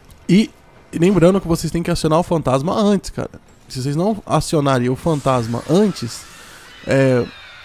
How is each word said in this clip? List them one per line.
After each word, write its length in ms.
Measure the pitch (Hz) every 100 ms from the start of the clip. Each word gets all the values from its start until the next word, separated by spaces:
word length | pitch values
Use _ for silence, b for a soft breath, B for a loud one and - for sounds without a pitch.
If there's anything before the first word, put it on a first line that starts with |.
| - - -
E, 220 | 185 - - - - -
e 60 | 151
lembrando 420 | 175 190 165 190
que 80 | 175
vocês 220 | 165 160
têm 120 | 170
que 80 | 170
acionar 280 | 170 160 156
o 40 |
fantasma 520 | 175 170 135 131 151
antes, 360 | 208 202 196 -
cara. 200 | - - - - - -
Se 120 | 127
vocês 160 | 131 147
não 260 | 190 202 -
acionarem 640 | 156 - 160 139 131 123
o 60 | 127
fantasma 680 | 170 151 135 127 113 117 -
antes, 540 | 170 214 - 117 - - B B B B B -
é, 380 | 135 135 123 - - - -